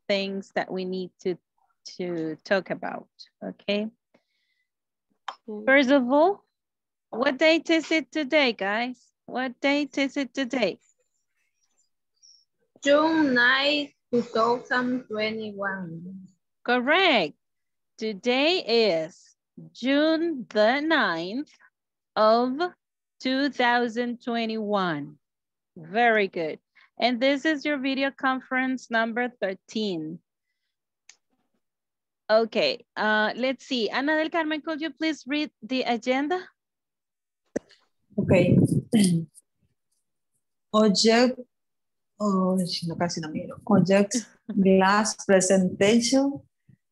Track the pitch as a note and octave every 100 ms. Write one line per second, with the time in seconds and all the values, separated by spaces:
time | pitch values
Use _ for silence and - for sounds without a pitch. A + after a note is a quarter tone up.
0 | - G3+ G3 G3 G3 - - F#3+ F#3 F#3
1 | F#3 - F#3+ E3+ _ _ _ _ - -
2 | F3+ E3+ D#3+ D#3 - G3 F#3 F3+ F#3 -
3 | - - - _ G3 F3+ - G3+ G#3+ -
4 | _ _ _ _ _ _ _ _ _ _
5 | _ _ - - - G#3+ A3 C4+ B3+ C#4+
6 | A#3+ C#4+ E4 G4+ _ _ _ _ _ _
7 | _ A3 C4+ C4 D#4+ E4 - E4 - D#4+
8 | C#4+ D#4 C#4 D#4 C4+ A3 G3 G#3 A#3+ B3
9 | _ _ - A3+ B3+ A#3+ C#4 C#4+ D4 -
10 | C#4 C#4+ C4+ - B3+ C4 G#3 - _ _
11 | _ _ _ _ _ _ _ _ _ _
12 | _ _ _ _ _ _ _ _ C#4 C#4+
13 | D#4+ D#4+ D4 B3 A#3+ C4 C#4 D4 C#4+ _
14 | _ A#3+ A#3 A3+ A3+ B3 - B3+ B3 B3
15 | - G#3+ G#3+ A3 G#3+ G3+ G3 F#3+ F3 E3
16 | F3 F#3+ F#3+ _ _ _ - B3 B3 E4
17 | F#4+ B3+ D#3 - _ _ _ _ _ -
18 | A3 G3+ A#3+ B3 D4 F#4 - A#3 A3 E3
19 | D#3+ - _ _ _ - E3 - A#3+ C#4
20 | D#4 D#4+ E4+ D4 G3 G#3 G#3+ C4+ D#4 D#4
21 | G#3 E3+ E3+ A#3 D4+ _ _ _ _ _
22 | _ - G#3+ A#3 B3 C4 F4 - _ _
23 | _ _ C4 C4 C#4+ - B3 A#3+ A#3+ A3
24 | B3 A#3+ - A#3 A3+ A3 G#3 G#3 F#3 D3+
25 | D3 D3 _ _ _ _ _ - D#3+ G3+
26 | A#3+ A3 G3 - D#3+ C#3+ _ _ _ -
27 | A#3 B3 C4+ C#4+ D#4+ D4+ D4+ D4 C4 C4+
28 | C#4 C#4 C4+ C4 - B3+ C4 C4 - A#3
29 | A3+ A3+ B3 A#3+ G3 F#3+ - A3+ G#3+ E3+
30 | D#3 E3 _ _ _ _ _ _ _ _
31 | _ _ _ _ _ _ _ _ _ _
32 | _ _ - A3 A3+ A3+ D3+ - _ -
33 | G#3+ G#3+ G#3+ F#3 B3+ C4 - B3+ G#3+ A#3
34 | C#4+ D#4 D#4+ F4 D#4 D#4 E4 D#4 D#4+ C4+
35 | D#4+ D4+ - D4 D4+ - G#3 C4 - A#3
36 | A#3+ B3+ D4 F#4 F#4 _ _ _ _ _
37 | _ _ _ _ _ - - _ _ _
38 | _ - F#3 F#3+ F3+ - - - - A#3
39 | F#3+ E3 E3 _ _ _ _ _ _ _
40 | _ _ _ _ _ _ _ G#3+ A3 F#3
41 | A3 A3+ B3 B3+ B3 _ _ _ _ _
42 | _ - G#3 F#3+ F#3 F#3 F3 - E3+ D#3+
43 | F3 F3 D#3 D#3 - - - G3 F3+ G3
44 | G3+ B3 - _ - G3+ F#3+ F#3+ F#3+ G#3
45 | G#3+ - - F#3+ F#3+ G3 F#3 - G3 A#3
46 | A#3 C4+ C#4 C#4 - _ _ _ _